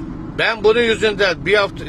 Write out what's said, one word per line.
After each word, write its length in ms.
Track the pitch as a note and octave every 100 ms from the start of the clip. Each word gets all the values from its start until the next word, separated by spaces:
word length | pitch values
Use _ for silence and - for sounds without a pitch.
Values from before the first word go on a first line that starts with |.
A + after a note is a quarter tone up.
| - - - -
Ben 260 | F3+ A3+
bunun 160 | G3+ A3+
yüzünden 680 | A#3 G#3 G#3+ G3 G3 D#3 D3
bir 80 |
hafta, 300 | G#3 G3 D#3